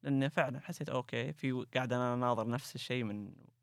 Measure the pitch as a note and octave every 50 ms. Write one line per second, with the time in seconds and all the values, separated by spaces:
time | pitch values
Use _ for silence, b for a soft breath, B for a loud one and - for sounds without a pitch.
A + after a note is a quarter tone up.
0 | - C#3+ C#3 C3+ C3+ C#3 - - D#3 B2+ B2 C#3 - - E3+ - C#3 - C3 C3
1 | B2 - - A#2 A#2+ C#3+ D#3 - - C3+ B2+ B2+ - - - B2+ B2+ A#2+ B2 B2
2 | B2 B2 B2 B2 B2 B2 A#2+ A2 A2 A#2 A#2 B2 - - - A#2+ - - B2+ B2+
3 | A#2+ G#2+ G2+ G#2 G2+ G2 - - - - _ _